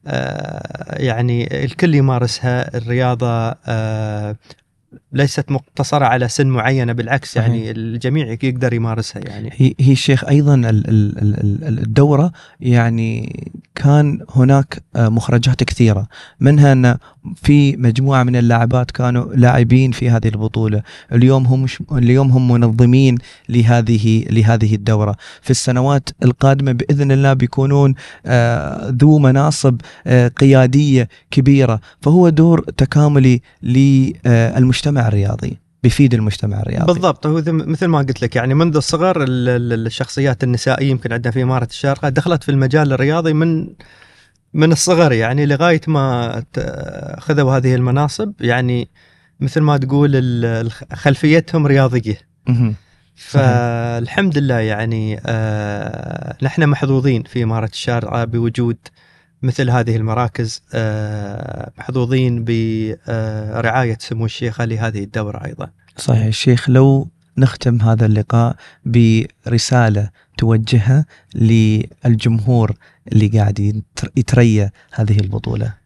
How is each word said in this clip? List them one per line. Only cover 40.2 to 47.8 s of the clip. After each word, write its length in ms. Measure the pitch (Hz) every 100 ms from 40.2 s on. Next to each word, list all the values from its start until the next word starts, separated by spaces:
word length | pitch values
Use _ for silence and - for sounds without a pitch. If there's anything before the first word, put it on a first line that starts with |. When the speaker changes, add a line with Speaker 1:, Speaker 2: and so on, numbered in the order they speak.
| 139 123
Speaker 1:
النسائية 460 | 127 120 - 127 139
يمكن 220 | 127 120
عندنا 200 | 117 120
في 100 | 117
إمارة 240 | 127 127 120
الشارقة 380 | - 143 135 147
دخلت 340 | 135 175 160
في 60 | -
المجال 420 | 139 131 151 147
الرياضي 400 | 131 135 160 165
من، 360 | 151 165 160 175 - - _ _ _ _ _ _
من 180 | 151 156
الصغر، 400 | 160 - 170 160
يعني 340 | 117 110 135 147
لغاية 340 | 139 170 160 160
ما 540 | 151 135 123 120 110 -
ت-، 640 | - 127 131 - - - -
خذوا 380 | - 147 135 135
هذه 180 | 127
المناصب، 580 | 127